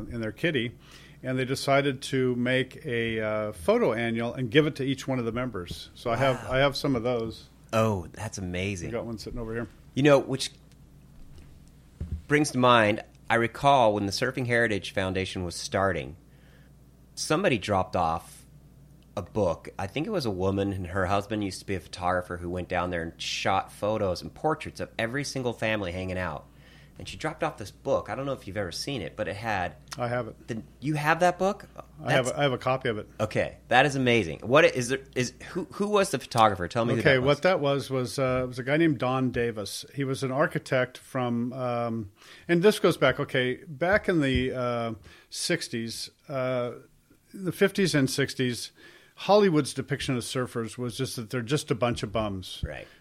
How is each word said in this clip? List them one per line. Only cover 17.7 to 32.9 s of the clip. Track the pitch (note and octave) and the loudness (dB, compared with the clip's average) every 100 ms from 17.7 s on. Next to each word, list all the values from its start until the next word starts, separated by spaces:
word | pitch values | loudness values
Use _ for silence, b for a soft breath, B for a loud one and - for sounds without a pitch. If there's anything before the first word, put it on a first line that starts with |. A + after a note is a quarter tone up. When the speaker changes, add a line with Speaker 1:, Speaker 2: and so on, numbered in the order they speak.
| F#2+ - F#2 | 0 2 0
Speaker 2:
off | E2 E2 - - - - - - - - - G#2 | 2 0 -6 -20 -20 -20 -20 -20 -20 -20 -12 -10
a | |
book. | F#2 A2 F#2 D#2+ - - | -4 0 0 0 -8 -8
I | G2 | -6
think | C3+ G#3 | -4 -4
it | |
was | F#3+ A#2 | -2 -2
a | |
woman, | F2+ F#2+ G2 G2+ | 0 2 2 0
and | F#2+ E2+ | -2 -4
her | F#2+ F#2 | -2 2
husband | G2+ G2+ G#2+ | 0 0 -4
used | G2 - | -4 -6
to | - | -6
be | F#2 | -6
a | |
photographer | - - F2+ F2+ F2 F2 | -6 -4 0 0 -2 -8
who | F2 | -6
went | F2+ E2+ | -6 -2
down | F2 F2 | -2 -2
there | F2 | -4
and | E2 - | -6 -8
shot | - - A2 F#2+ - | -8 -2 0 0 -2
photos | - G#2 A2 F#2+ E2+ | -4 -2 0 0 -2
and | D#2+ | -6
portraits | - D#3 D#3 - - | -4 -2 -2 -6 -10
of | F2 - | -10 -4
every | A2+ C#3 | -4 -4
single | C3+ C3+ A#2+ | -6 -4 -4
family | A2 A2 G#2+ F2+ | -2 -2 0 -2
hanging | F2+ F#2 F2+ | -4 -4 -4
out. | F2 D2 - b b b b - | -4 -6 -14 b b b b -16
And | - | -14
she | - | -8
dropped | D#3 D3+ D3 | -8 -4 -6
off | - | -6
this | G2+ | -14
book. | - C#3 G2+ G2 | -8 -2 -2 -2
I | A2+ | -6
don't | C#3 | -6
know | |
if | B2+ G2+ | -6 -6
you've | G#2 | -6
ever | F2+ | -4
seen | - - C3 | -6 -6 -6
it, | D#2 - | -6 -6
but | E2 | -6
it | G2 | -4
had | A2+ G2 F2 - - - | -4 -2 -4 -8 -14 -6
Speaker 1:
I | A#2+ | -4
have | B2 A2 | -4 -6
it. | - - | -12 -10
Speaker 2:
the, | A2 - - | -10 -10 -8
you | C#3 D3+ | -4 0
have | D3 E3 | 2 4
that | F3 F3 | 4 4
book? | F#3+ G3+ - - - - | -2 -2 -12 -18 -20 -10
Speaker 1:
I | D3+ | 2
have | C3+ B2 | 2 2
Speaker 2:
That's | D3 | 2
Speaker 1:
a, | |
I | |
have | C#3+ | 0
a | A#2+ | 2
copy | B2+ C3 | 0 0
of | B2 | 0